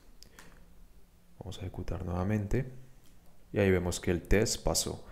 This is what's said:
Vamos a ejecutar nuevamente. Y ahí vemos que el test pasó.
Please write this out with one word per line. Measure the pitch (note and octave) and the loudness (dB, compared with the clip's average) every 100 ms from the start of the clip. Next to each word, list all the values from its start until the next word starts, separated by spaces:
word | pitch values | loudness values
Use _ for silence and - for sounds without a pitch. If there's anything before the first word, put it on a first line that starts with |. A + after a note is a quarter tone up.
| - - - - - - - - - - - - - - | -20 -20 -20 -20 -20 -20 -20 -20 -20 -20 -20 -20 -20 -14
Vamos | - - | -12 -10
a | |
ejecutar | F2+ - - F2 F2+ | -8 -6 -6 -4 -2
nuevamente. | F2+ F#2+ G#2+ G2+ B2 C#3+ - - - - - - - - | -2 0 0 2 0 0 -8 -16 -20 -20 -20 -20 -20 -4
Y | - | 4
ahí | G2 | 6
vemos | F#2 F2 - | 6 2 -2
que | - | 0
el | F2 | 0
test | - F#2+ A#2+ - | 4 4 4 0
pasó. | D#2+ E2 - - - | 0 0 0 -6 -12